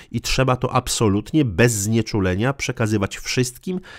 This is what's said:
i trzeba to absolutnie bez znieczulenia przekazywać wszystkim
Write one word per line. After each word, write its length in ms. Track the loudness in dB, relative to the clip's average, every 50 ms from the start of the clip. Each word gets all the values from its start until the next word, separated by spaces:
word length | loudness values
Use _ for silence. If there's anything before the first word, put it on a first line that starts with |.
| -16 -8
i 100 | -6 -6
trzeba 340 | -4 -2 0 2 2 2 2
to 180 | 0 -2 -2 -2
absolutnie 720 | -2 -2 -2 0 2 2 2 2 2 0 0 2 2 2
bez 280 | 2 2 4 4 4 4
znieczulenia 800 | 0 0 0 0 0 0 0 0 0 2 2 0 0 0 -2 -2
przekazywać 640 | -4 -6 -6 -4 -2 0 0 2 0 0 -2 -4 -8
wszystkim 640 | -8 -4 0 0 0 -2 -4 -8 -8 -6 -6 -6 -8 -10 -16